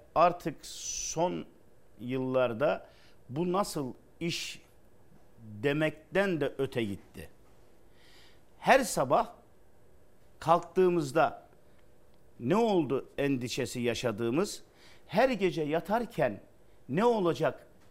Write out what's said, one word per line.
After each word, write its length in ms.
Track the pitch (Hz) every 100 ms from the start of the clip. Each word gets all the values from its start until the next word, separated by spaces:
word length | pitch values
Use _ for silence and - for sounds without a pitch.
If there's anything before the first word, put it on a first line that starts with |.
| - 147
artık 400 | 175 170 170 135 -
son 800 | - - - - 156 175 82 - - - - - -
yıllarda 880 | 120 131 131 131 123 110 147 - - - - - -
bu 220 | 131 180
nasıl 420 | 180 202 156 127 - - -
iş 420 | 170 - - - - - - - - - - -
demekten 1000 | 110 104 143 147 156 151 - 180 196 165
de 120 | 139 -
öte 260 | 135 127
gitti. 460 | 107 95 - - 80 - - - - - - - - - - - - -
Her 200 | 180 262
sabah 500 | 214 - 131 170 240 - - - - - - - - - - -
kalktığımızda 1080 | 151 170 - - 185 175 147 156 139 - - - - - - - - - - -
ne 160 | 120 202
oldu 540 | 233 190 135 135 - -
endişesi 640 | 139 131 123 - 120 127
yaşadığımız, 800 | 120 113 123 104 117 135 202 - - - - - -
her 220 | 180 262
gece 320 | 214 185 156
yatarken 800 | 147 160 165 220 233 - 131 101 - - - - -
ne 160 | 147 240
olacak 640 | 226 175 147 151 - - - -